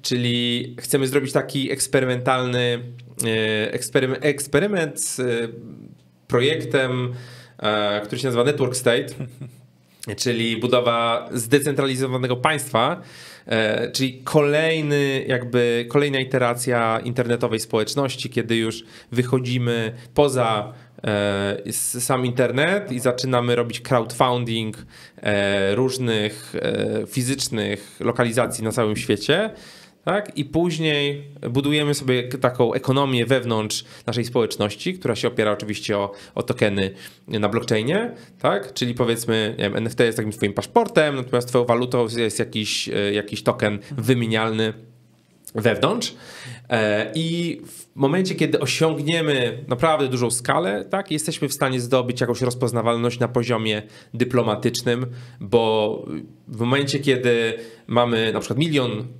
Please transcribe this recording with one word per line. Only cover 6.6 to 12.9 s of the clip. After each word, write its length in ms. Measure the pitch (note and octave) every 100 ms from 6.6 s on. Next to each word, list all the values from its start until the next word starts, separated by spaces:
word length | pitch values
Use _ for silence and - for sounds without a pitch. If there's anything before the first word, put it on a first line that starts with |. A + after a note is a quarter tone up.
| B2 C3+ C3 B2+ B2 B2 - - - -
e, 420 | G#2+ G#2+ G#2 G#2
który 160 | - B2
się 60 | C3
nazywa 180 | A#2+
Network 320 | B2+ C#3+ B2+ -
State, 300 | A#2+ A#2+ C#3+ - C3 - C#3 - -
<laughs> 500 | _ _ _ - G2+
czyli 340 | B2+ A#2 A#2 A2
budowa 720 | A#2+ B2 A#2+ A#2 A#2 A#2 -
zdecentralizowanego 1040 | B2 A2+ C#3+ D3 C3+ C#3 B2+ C3 B2+ B2+ B2
państwa, 640 | D#3 D3+ - A2+ B2+